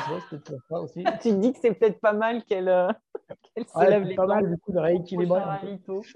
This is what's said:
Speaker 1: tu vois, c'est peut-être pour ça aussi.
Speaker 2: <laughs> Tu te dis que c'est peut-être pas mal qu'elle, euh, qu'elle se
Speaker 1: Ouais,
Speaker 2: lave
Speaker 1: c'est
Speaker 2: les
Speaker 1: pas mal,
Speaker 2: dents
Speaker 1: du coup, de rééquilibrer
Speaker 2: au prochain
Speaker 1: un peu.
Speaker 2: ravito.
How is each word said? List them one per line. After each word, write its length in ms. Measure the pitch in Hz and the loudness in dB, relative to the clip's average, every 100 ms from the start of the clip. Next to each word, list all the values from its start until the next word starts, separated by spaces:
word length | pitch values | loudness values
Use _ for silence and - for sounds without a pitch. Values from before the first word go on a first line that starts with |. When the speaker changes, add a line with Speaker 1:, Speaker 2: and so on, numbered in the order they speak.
Speaker 1:
tu 60 | 143 | 2
vois, 100 | 170 | -8
c'est 80 | - | -10
peut-être 340 | 147 - 139 - | -16 -14 -16 -8
pour 80 | 165 | -8
ça 60 | |
aussi. 200 | 160 170 | -8 -6
Speaker 2:
<laughs> 180 | 330 - | -4 -2
Tu 80 | 233 | 0
te 100 | 196 | 2
dis 120 | 226 | 2
que 40 | 277 | 2
c'est 160 | 240 | 0
peut-être 260 | - 220 - | 2 0 2
pas 120 | 220 | 0
mal 320 | 208 220 233 | 2 0 -2
qu'elle, 240 | - 190 185 | -4 -2 2
euh, 240 | 185 180 220 _ - - | 2 2 -2 _ -16 -16
qu'elle 320 | - _ - 240 | -20 _ -12 -6
se 120 | 165 | 2
Speaker 1:
Ouais, 120 | 185 | 4
Speaker 2:
lave 120 | 208 | 4
Speaker 1:
c'est 40 | 185 | 0
Speaker 2:
les 40 | |
Speaker 1:
pas 120 | 190 190 | 0 2
mal, 180 | 208 | 2
Speaker 2:
dents 60 | 190 | 0
Speaker 1:
du 80 | 170 | -4
coup, 140 | - | -4
de 60 | 180 | 0
rééquilibrer 640 | 160 180 170 180 175 185 | 2 0 -2 -2 2 0
Speaker 2:
au 20 | |
prochain 80 | 190 | 0
Speaker 1:
un 80 | 196 | -6
peu. 80 | 196 | -8
Speaker 2:
ravito. 360 | 190 - 190 226 | -12 -10 -10 -10